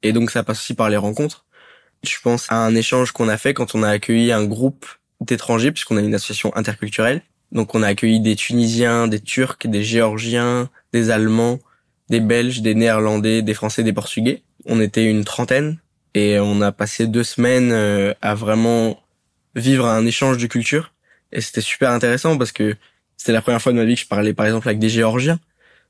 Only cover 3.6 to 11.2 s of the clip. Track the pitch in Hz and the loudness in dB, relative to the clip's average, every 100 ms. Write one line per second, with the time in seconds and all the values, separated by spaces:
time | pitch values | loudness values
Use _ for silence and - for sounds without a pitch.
3.6 | 120 113 107 104 - 113 117 113 104 104 | -4 0 0 0 0 2 2 2 0 0
4.6 | 131 135 - - _ _ - 117 - 117 | -2 -2 -18 -20 _ _ -6 -4 0 0
5.6 | 123 160 - 107 104 104 - 90 107 - | 0 -2 -2 -2 0 -2 -4 -6 -4 -4
6.6 | 107 104 104 - 113 156 _ _ _ - | -6 -6 -8 -2 0 0 _ _ _ -4
7.6 | 107 113 107 101 113 110 110 104 - 120 | -2 0 0 0 2 2 2 0 0 0
8.6 | 117 113 120 117 113 107 101 - 131 - | 2 2 2 2 2 -2 -4 -2 -2 -2
9.6 | 117 104 107 113 113 107 117 120 120 123 | -4 -2 0 2 2 0 -2 0 0 0
10.6 | 127 _ _ 120 113 113 | -4 _ _ 0 2 2